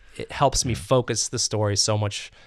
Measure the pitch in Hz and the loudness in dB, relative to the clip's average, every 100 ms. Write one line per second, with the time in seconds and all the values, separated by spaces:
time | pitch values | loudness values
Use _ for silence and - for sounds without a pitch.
0 | - - - - 139 - 131 110 - 131 | -18 -14 -12 0 2 2 0 -2 2 2
1 | 123 113 - 120 - 107 104 101 - 107 | 2 -2 -4 -4 -2 0 0 2 2 0
2 | 104 - - - | 0 -4 -10 -18